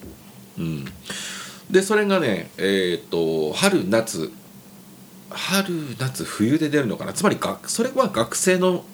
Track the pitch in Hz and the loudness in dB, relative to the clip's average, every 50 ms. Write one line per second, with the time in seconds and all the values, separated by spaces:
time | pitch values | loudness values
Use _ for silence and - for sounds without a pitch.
0 | - - - - - - - - - - - - 85 80 80 73 67 65 - - | -18 -18 -18 -18 -20 -20 -20 -20 -20 -16 -10 -6 -6 -4 -4 -6 -8 -10 -12 -14
1 | - - - - - - - - - - - - - - - 190 190 - 208 208 | -12 -12 -10 -10 -8 -10 -10 -12 -12 -14 -16 -16 -4 2 4 4 4 4 2 2
2 | 208 202 196 185 156 120 98 85 82 - - - 90 98 98 95 92 90 87 82 | 4 4 2 2 2 2 0 -2 -4 -8 -6 -2 2 2 4 4 4 2 0 -2
3 | - - 85 85 82 80 80 80 78 76 76 - 190 202 196 147 95 92 107 113 | -4 -2 0 0 2 2 2 0 0 0 0 2 2 2 4 2 2 2 2 2
4 | 110 - - 85 78 - - - - - - - - - - - - - - - | 2 0 -4 -6 -6 -8 -10 -14 -20 -20 -20 -20 -20 -20 -20 -20 -20 -20 -20 -20
5 | - - - - - - - - - - 185 196 196 196 175 160 151 135 113 127 | -20 -20 -20 -20 -18 -14 -12 -8 -4 0 0 0 0 0 -2 -4 -4 -6 -6 -4
6 | 131 131 131 - 160 - - - 104 117 147 156 156 147 143 147 135 107 - - | -4 -4 -4 -6 -8 -6 -2 0 2 4 4 2 2 2 2 2 0 0 -2 -4
7 | - - - - 180 196 113 - - - 95 - - - - - 233 262 262 262 | -6 -6 -4 0 2 2 2 2 -2 -4 -4 -4 -6 -8 -4 -2 -2 -2 2 0
8 | 254 190 - - - - - - - 190 185 180 180 185 180 - - - | 0 2 2 0 -2 -2 -2 -2 2 2 4 4 4 2 2 0 -4 -8